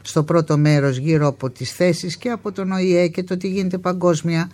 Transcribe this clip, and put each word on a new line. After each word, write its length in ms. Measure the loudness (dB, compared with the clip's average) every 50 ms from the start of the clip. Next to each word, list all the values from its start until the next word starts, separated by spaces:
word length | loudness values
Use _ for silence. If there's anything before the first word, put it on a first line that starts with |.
| -12
στο 200 | -4 -2 0 0
πρώτο 360 | 2 2 2 2 2 2 2
μέρος 380 | 4 4 4 4 2 2 0
γύρω 300 | 0 0 0 2 2 2
από 240 | 2 0 -2 -4 -8
τις 220 | -6 -8 -10 -8 -2
θέσεις 440 | 0 2 2 2 0 -4 -8 -8
και 140 | -6 -6 -6
από 220 | -6 -6 -6 -8 -6
τον 180 | -6 -4 -4 -2
οηε 360 | 0 2 2 4 4 2 2
και 140 | 0 -4 -6
το 140 | -4 -4
τι 120 | -4 -4 -4
γίνεται 300 | -2 -2 -2 -2 -4 -4
παγκόσμια, 720 | -2 -4 -2 0 2 2 2 2 0 0 0 0 -2 -4